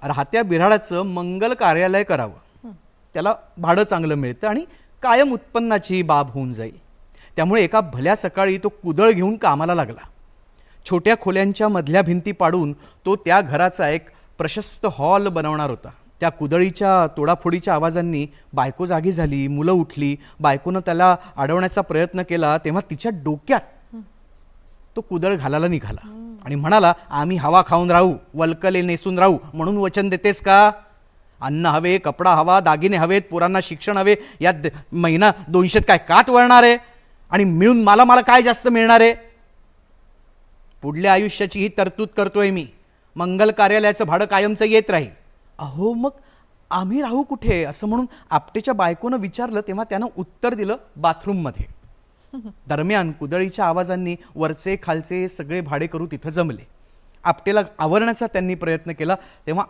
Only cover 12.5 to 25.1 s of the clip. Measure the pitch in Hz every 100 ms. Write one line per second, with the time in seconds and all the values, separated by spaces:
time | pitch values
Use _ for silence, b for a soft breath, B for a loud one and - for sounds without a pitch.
12.5 | 180 147 147 - _ - 196 170 185 165
13.5 | 147 180 180 156 160 - _ b - 160
14.5 | - - - 208 131 147 196 202 170 151
15.5 | 151 147 117 - - _ - 165 - 151
16.5 | 170 185 175 196 185 160 - 147 170 175
17.5 | 175 196 160 165 165 170 156 147 b b
18.5 | 139 131 - 180 170 170 175 151 139 139
19.5 | 143 160 185 160 - 147 143 b b 151
20.5 | 139 180 185 180 170 185 175 B - 139
21.5 | 170 185 202 190 156 175 180 175 170 151
22.5 | 156 156 175 208 151 233 190 143 151 -
23.5 | 247 - - - 226 208 _ _ - -
24.5 | - - - - - -